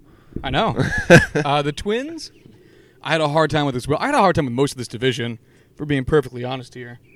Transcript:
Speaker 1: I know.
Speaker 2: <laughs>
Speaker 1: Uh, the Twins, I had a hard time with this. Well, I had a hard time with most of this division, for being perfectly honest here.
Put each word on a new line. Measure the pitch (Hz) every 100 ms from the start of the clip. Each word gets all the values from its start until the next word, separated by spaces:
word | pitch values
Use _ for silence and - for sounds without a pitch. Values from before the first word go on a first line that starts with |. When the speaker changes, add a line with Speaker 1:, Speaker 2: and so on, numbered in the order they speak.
| - - - -
Speaker 1:
I | 135
know. | 135 214 - - - -
Speaker 2:
<laughs> | 170 - 151 139
Speaker 1:
Uh, | 147
the | 143
Twins, | 147 196 226 285 330 - - - - - - _ _
I | 135
had | 160
a | 151
hard | 151 156
time | 151 143
with | 123
this. | 123
Well, | 151
I | 254
had | 294
a |
hard | 190 170
time |
with | 135
most | 120 139
of | 131
this | 117
division, | 113 131 113 117 113 _ _ _ -
for | 151
being | 139
perfectly | 127 156 131 123
honest | 123 131 120
here. | 127 120 120 _